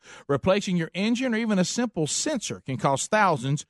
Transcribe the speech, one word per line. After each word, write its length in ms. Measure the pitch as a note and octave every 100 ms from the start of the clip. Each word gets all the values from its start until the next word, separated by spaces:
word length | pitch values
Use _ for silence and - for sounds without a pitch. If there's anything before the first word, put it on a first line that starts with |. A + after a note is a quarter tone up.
| - - -
Replacing 500 | C#3+ F#3 G3+ G3 F3+
your 140 | D#3+
engine 400 | F3 G#3 A#3 C4
or 40 | A3
even 200 | A3+ G3
a 80 | F3+
simple 400 | - B3 - D3+
sensor 560 | - - C#4+ - F#2+ -
can 120 | B2+
cost 320 | D3+ C3+ -
thousands, 560 | G#3+ G3 D3 C3 C#3+